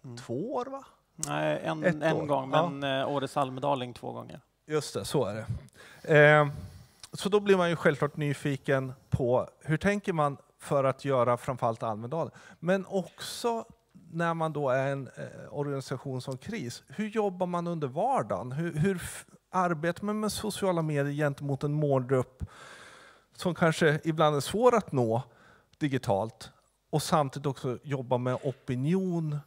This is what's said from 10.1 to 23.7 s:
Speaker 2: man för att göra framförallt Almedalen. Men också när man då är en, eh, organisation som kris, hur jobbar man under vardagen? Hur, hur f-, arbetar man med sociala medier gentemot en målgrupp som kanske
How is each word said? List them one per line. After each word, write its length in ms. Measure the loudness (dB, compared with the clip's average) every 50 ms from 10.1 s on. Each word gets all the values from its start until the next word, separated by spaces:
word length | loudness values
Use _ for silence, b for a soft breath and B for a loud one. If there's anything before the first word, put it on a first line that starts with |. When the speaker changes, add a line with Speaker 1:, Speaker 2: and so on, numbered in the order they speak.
| 0
Speaker 2:
man 240 | 2 0 0 0 -4 _ _ _ _
för 240 | -4 0 0 2 2
att 220 | 2 0 0 -2
göra 320 | 0 2 4 4 4 2
framförallt 460 | 0 0 -6 -4 -2 -2 -2 -2 -2 -4
Almedalen. 500 | -6 -6 -6 -6 -6 -4 -4 -6 -6 B B B B B B
Men 260 | 0 0 0 0 -2
också 800 | -2 -4 -4 -4 -4 -12 -14 -12 -10 -10 -4 -2 -2 -2 -2 -6 -12 -20 _ _ _ _ -20 -20 -10
när 220 | -4 -2 -2 0 0
man 200 | 0 -2 -2 -2
då 160 | 0 0 2
är 220 | 2 2 2 0
en, 180 | -2 -4 -6 -10 -12
eh, 80 | -12 -14 -12 -12 -16 -16 -10
organisation 720 | -6 -4 -4 -2 -4 -6 -4 -6 -8 -8 -6 -6 -8 -6
som 160 | -6 -8 -10
kris, 460 | -10 -8 -8 -8 -6 -8 -8 -10 -12 _
hur 200 | _ -6 -6 -6
jobbar 400 | -4 -2 -2 -2 -2 -2 -2 -4
man 200 | -2 -2 -4 -2
under 200 | -4 -4 -4 -4
vardagen? 640 | -4 -2 -2 -2 0 0 0 0 -2 -4 -4 -4 -6
Hur, 220 | -6 -4 -4 -4 -2
hur 220 | 2 2 2 2
f-, 300 | 0 -4 -10 -12 -14 -16 -20 -20 _ _ _
arbetar 540 | 0 0 2 2 0 0 -2 -2 -2 -2 -4
man 140 | -4 -2 -2
med 120 | -2 -4
sociala 500 | -4 -4 -6 -6 -4 0 0 0 2 2
medier 320 | 0 0 0 0 0 0 0
gentemot 500 | 0 0 0 0 -2 -4 -4 -2 -2 -2
en 100 | -2 0
målgrupp 680 | 0 2 4 4 2 4 4 2 2 2 0 _ -12 -12 B B B B B B B B B B B B B B B B B B
som 200 | -4 -2 -2 2
kanske 440 | 4 4 4